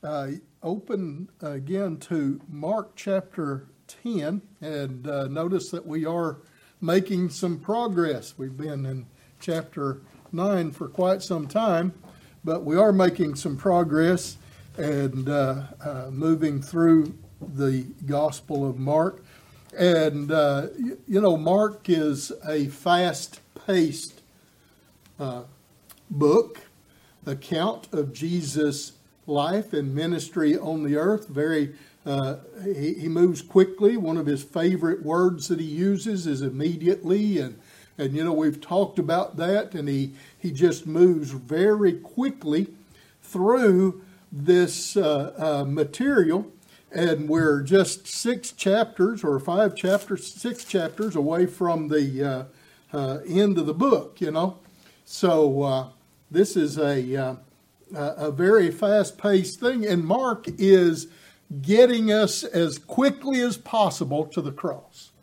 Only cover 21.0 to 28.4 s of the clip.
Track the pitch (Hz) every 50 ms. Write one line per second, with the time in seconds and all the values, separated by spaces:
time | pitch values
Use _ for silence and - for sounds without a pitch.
21 | - - 208 190 208 196 170 156 156 160 180 202 214 214 208 - _ - 175 160
22 | 156 151 143 135 - - 123 - - 151 156 151 143 135 139 - - 180 175 175
23 | 180 180 151 - - - - - _ _ _ - - - 196 185 165 156 143 -
24 | - - - - _ _ _ _ _ _ _ _ _ _ _ _ _ _ _ _
25 | _ _ _ _ 143 131 123 123 123 - - _ _ _ _ _ _ _ - _
26 | _ _ 196 139 147 147 156 220 233 - - - - - _ _ _ _ _ _
27 | _ _ _ _ - - 139 139 - - 180 156 165 208 220 - - - - 156
28 | 147 139 120 113 147 165 175 180